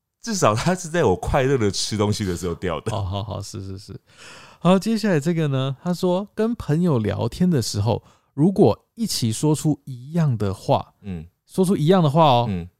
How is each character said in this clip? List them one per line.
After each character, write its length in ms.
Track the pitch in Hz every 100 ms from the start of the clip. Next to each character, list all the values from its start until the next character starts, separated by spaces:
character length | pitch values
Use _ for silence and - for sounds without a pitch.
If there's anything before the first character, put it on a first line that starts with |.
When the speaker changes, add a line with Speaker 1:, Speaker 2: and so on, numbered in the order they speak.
| _ _
Speaker 1:
至 120 | 233
少 220 | 196 131 107
它 180 | 151
是 160 | 185 160
在 140 | 175
我 120 | 127 87
快 280 | - 151
乐 120 | 131 135
的 140 | 104
吃 260 | - - 107
东 160 | 104
西 140 | 101 98
的 100 | 85
时 120 | 87
候 80 | 80
掉 260 | 90 76
的。 100 | -
Speaker 2:
好， 120 | 107
好， 200 | 95 98
好， 180 | 101 98
是， 200 | 98 104
是， 160 | 95 95
是。 220 | - - _ - - - - -
好， 180 | 170 190
接 180 | 208 226
下 100 | 214
来 120 | 160
这 140 | 147 165
个 120 | 151
呢， 300 | 135 135 131
他 100 | 175
说 340 | 180 180 180 208
跟 220 | - 220 240
朋 260 | - 151
友 160 | 180 127
聊 320 | 107 104 117
天 180 | - 180
的 140 | 151
时 180 | - 104
候， 240 | 107 101 - _ _
如 180 | - 170
果 260 | 190 135 98 _ -
一 100 | 226
起 260 | - 117
说 240 | 110 151 151
出 240 | 156 143 -
一 280 | 123 135
样 240 | 170 151 110
的 160 | 101
话， 400 | 92 - 127 - _
Speaker 1:
嗯。 240 | 104 85 80 _ _
Speaker 2:
说 180 | -
出 140 | 185 190
一 80 | 151
样 180 | 190
的 60 | 156
话 160 | 151 156
哦， 200 | 120 117
Speaker 1:
嗯。 180 | 92 85 _